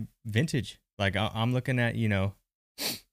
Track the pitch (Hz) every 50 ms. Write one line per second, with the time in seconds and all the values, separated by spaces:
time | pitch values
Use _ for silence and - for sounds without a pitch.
0 | 110 - - _ _ 113 101 110 151 160 - 139 92 - - - _ _ _ -
1 | 101 98 92 95 107 - - 110 113 120 123 127 120 - 131 123 120 117 110 113
2 | 117 107 101 95 95 98 - - _ _ _ _ _ _ _ - - - - -
3 | - _